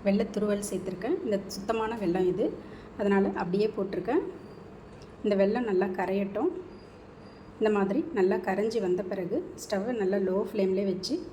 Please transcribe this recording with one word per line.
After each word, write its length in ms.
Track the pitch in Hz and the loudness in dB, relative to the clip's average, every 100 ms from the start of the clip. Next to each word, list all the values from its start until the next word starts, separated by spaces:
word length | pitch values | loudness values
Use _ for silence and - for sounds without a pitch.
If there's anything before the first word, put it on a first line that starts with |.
வெள்ளை 240 | 202 202 226 - | 4 4 2 0
துருவல் 300 | 208 202 202 | 0 0 0
சேர்த்துருக்கேன். 480 | 185 180 175 220 370 - | -4 -4 -4 -2 -2 2
இந்த 140 | 202 - | 0 -2
சுத்தமான 500 | - - 226 220 226 | -10 -2 0 0 -2
வெல்லம் 260 | 185 180 185 | 0 2 2
இது, 160 | 175 254 - - - - - | 2 0 -2 -12 -16 -16 -2
அதனால 300 | 202 196 196 180 | 4 4 4 2
அப்படியே 280 | 175 190 214 214 | -2 2 0 0
போட்டிருக்கேன். 480 | 190 180 175 285 466 - - - - - - - - - | -2 -2 2 0 0 -8 -16 -18 -18 -18 -18 -18 -18 -4
இந்த 120 | 214 202 | 0 4
வெல்லம் 340 | 202 233 240 | 4 4 2
நல்லா 180 | 185 190 185 | 2 2 0
கரையட்டும். 520 | 185 190 196 214 311 349 - - - - - - - - - - | 0 0 0 0 0 -2 -12 -16 -18 -20 -20 -20 -20 -20 -20 0
இந்த 120 | 214 208 | 2 4
மாதிரி 220 | 190 214 330 | 2 2 0
நல்லா 220 | 220 185 208 | 2 4 4
கரைஞ்சி 440 | - 190 220 226 190 | 0 0 2 2 2
வந்த 140 | 180 | 0
பிறகு 340 | 196 190 175 233 - - | 0 -2 -2 -2 -4 -10
ஸ்டவ்வை 320 | - 202 214 247 | -4 -2 0 0
நல்லா 160 | 190 202 | 2 2
லோ 220 | 190 185 220 | 2 2 0
ஃப்ளேம்லேயே 400 | 214 190 190 202 | 0 2 2 0
வச்சு 220 | 180 - 311 - | -2 -2 -4 -4